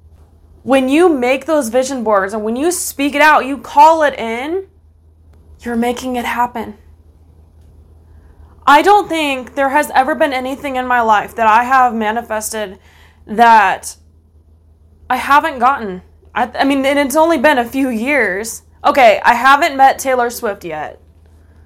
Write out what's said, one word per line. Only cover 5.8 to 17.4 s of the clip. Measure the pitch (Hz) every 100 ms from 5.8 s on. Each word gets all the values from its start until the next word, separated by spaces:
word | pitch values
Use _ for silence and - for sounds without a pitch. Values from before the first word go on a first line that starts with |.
| 240 240 254 247
it |
happen. | 233 240 240 233 208 208 - _ _ _ _ _ _ _ - - - - _ - - _ - _ -
I | 294
don't | 339 415 359
think | 320 294 262 247
there | - 269
has | 285 294
ever | - 262
been | 311 311
anything | 262 254 269 285 254
in | 254
my | 247
life | 226 208 - -
that | 226
I | 214
have | 240 262 247
manifested | 226 214 226 226 220 214 220 208 196 _ _ _ _ -
that | 214 233 226 190 165 - - _ _ _ _ _ _ _ _ _ _ -
I | 254
haven't | - 285 311 269
gotten. | 240 277 214 185 - _ _
I, | - 233 -
I |
mean, | 269 277
and | 277 285
it's | 285 294
only | 320
been | 330